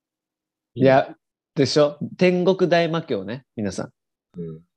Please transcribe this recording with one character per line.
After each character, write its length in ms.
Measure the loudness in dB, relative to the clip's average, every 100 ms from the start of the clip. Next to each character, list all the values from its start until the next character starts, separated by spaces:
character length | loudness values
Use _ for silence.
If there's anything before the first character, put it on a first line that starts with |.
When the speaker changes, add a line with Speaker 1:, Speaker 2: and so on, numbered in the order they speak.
| _ _ _ _ _ _ _
Speaker 1:
い 60 | 0
い 20 |
ね。 40 | 4
Speaker 2:
い 20 |
や、 260 | 4 2 -6 _ _ _
で 100 | -2
し 140 | 0 2
ょ？ 200 | 2 0 -12 0
天 260 | 0 2
国 240 | 0 0 2
大 200 | 2 0
魔 140 | -4
教 220 | -4 -6
ね、 220 | -8 -12 -12 -8
皆 160 | -6
さ 120 | -6
ん。 80 | -10 _ _ _ _ -14
Speaker 1:
う 140 | -14 -14
ん。 40 | _